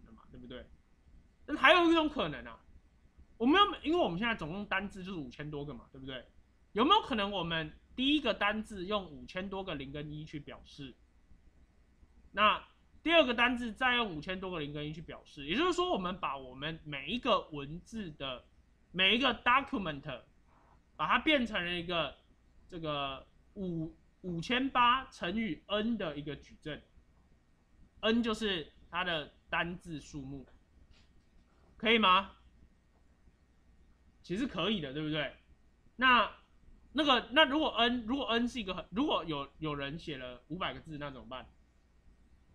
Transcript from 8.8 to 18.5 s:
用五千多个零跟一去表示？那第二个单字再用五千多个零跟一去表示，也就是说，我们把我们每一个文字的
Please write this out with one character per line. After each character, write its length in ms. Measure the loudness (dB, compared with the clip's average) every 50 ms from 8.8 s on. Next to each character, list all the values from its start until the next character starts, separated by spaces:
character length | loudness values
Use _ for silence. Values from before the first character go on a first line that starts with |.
| -4
用 180 | -2 -2 -2 -4 -6
五 160 | -14 -16 -14
千 200 | -10 -8 -8 -8
多 160 | -6 -8 -8
个 120 | -6 -6 -8
零 180 | -8 -8 -8
跟 180 | -8 -10 -10 -8
一 140 | -10 -12 -12
去 160 | -10 -12 -12
表 180 | -12 -12 -16 -18 -18
示？ 300 | -20 -18 -16 -16 -16 -16 _ _ _ _ _ _ -20 -20 -20 _ -20 _ -20 -20 _ _ _ _ _ _ _ -20 _ _ -20 -20 -8
那 340 | 0 4 4 4 4 2 -4 -14 _ _ _ _ _ -6
第 120 | 0 4
二 120 | 6 6 6
个 80 | 4
单 240 | 4 2 2 2 2
字 160 | 0 -4 -6
再 220 | -4 0 0 2 2
用 200 | 2 0 0 -4
五 60 | -6
千 180 | -6 -6 -6 -6
多 120 | -6 -6
个 80 | -6 -6
零 140 | -6 -6
跟 140 | -6 -8 -8
一 60 | -8
去 80 | -8 -10
表 220 | -12 -14 -14 -16 -16
示， 220 | -18 -16 -10 -4
也 100 | -2 0
就 80 | 2 2
是 80 | 2
说， 180 | 2 2 0 0
我 60 | 0
们 220 | 0 0 -2 -4 -4
把 180 | -4 -4 -4
我 180 | -6 -8 -12 -10
们 240 | -8 -6 -6 -6 -8 -10
每 240 | -10 -10 -8 -6 -4
一 100 | -4 -2
个 220 | 2 2 2 2 2 -2
文 280 | -8 -8 -8 -8 -10 -12
字 300 | -12 -12 -10 -10 -8 -8
的 340 | -8 -8 -8 -8 -8 -8 -12 _